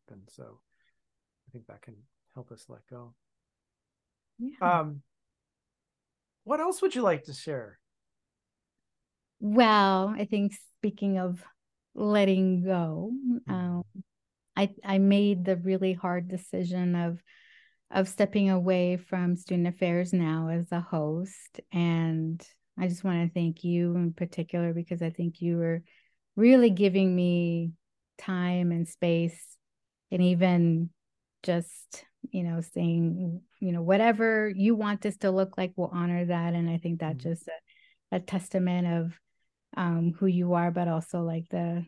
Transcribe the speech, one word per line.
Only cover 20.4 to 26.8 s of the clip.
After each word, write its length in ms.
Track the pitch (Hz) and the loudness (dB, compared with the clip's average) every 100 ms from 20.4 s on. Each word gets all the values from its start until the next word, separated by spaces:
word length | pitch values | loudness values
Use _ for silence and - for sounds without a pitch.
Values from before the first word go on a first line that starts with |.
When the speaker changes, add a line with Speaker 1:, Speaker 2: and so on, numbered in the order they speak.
| 160 | -2
Speaker 2:
as 220 | 170 170 | -4 -4
a 100 | 175 | -6
host. 800 | 170 165 151 165 190 - - - - | -4 -4 -2 -4 -6 -12 -20 -20 -6
And 680 | 180 170 165 165 160 160 165 - _ _ - | -2 0 2 0 0 -2 -6 -12 _ _ -6
I 80 | 185 | -4
just 160 | 175 | -2
wanna 260 | 190 170 170 | -2 0 0
thank 300 | 175 170 165 | 0 -2 -2
you 320 | 175 175 175 175 | -2 0 0 0
in 160 | 170 | -2
particular, 600 | 165 170 - 165 175 170 | -4 -6 -6 -6 -4 -2
because 300 | 170 170 170 | -4 -6 -6
I 80 | 165 | -6
think 300 | 165 175 165 | -4 -6 -4
you 160 | 175 170 | -2 -2
were 260 | 165 165 - _ _ _ _ - | -2 -4 -8 _ _ _ _ 4
really 340 | 233 262 233 | 8 8 6
giving 460 | 185 | 4